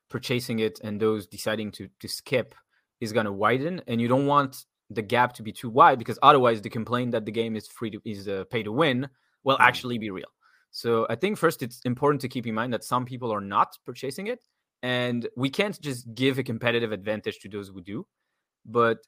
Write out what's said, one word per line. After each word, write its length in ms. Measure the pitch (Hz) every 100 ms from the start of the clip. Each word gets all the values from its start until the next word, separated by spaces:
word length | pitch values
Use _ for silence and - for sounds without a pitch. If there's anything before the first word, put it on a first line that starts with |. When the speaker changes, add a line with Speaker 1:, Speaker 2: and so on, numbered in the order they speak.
| _
Speaker 1:
purchasing 480 | 120 - 123 120 113
it 220 | 110 110
and 180 | 110 104
those 260 | 110 110 98
deciding 440 | 101 - 107 104
to, 160 | - 98 _
to 80 | 110
skip 460 | - - 131 104 - _ _ _ _
is 120 | 113
gonna 200 | 110 107
widen, 480 | 98 104 127 151 185 -
and 140 | 117
you 80 | 117
don't 180 | 127 139
want 400 | 143 139 - - _ _
the 120 | 110
gap 300 | 104 120 120
to 80 | -
be 100 | 110
too 180 | - 120
wide 280 | 117 165 135
because 200 | 113 113
otherwise 380 | 139 147 123 113
the 100 | 104
complaint 420 | 117 110 120 123
that 120 | 117
the 80 | 107
game 240 | 110 113 110
is 120 | -
free 220 | - 113
to, 100 | 104
is, 240 | 107 101 98
uh, 160 | 98 92
pay 120 | 117
to 100 | 104
win 360 | 113 160 123 135 - _ _
will 120 | - -
Speaker 2:
Hmm. 60 |
Speaker 1:
actually 360 | 123 123 123 120
be 120 | 107
real. 220 | 92 - _ _ _ _
So 340 | - 120 117 113
I 60 |
think 240 | 117 190 214
first 240 | 165 -
it's 180 | 123 -
important 360 | 123 123 143 143
to 60 | 127
keep 180 | 131 117
in 80 |
mind 180 | 110 123
that 100 | 113
some 200 | - 123
people 280 | 123 127 120
are 80 | 104
not 380 | 98 101 170 - -
purchasing 400 | 120 131 - 202
it, 180 | 254 _ _ _ _
and 440 | 127 123 123 120 113 -
we 140 | 135
can't 300 | 135 208 143
just 340 | 147 123 117
give 240 | 113 131 131
a 60 |
competitive 480 | 127 113 120 117 117
advantage 480 | 107 101 107 107 -
to 80 | 104
those 200 | 104 98
who 120 | 98
do. 260 | 87 107 202 _ _ _ _ _
But 340 | - 117 117 113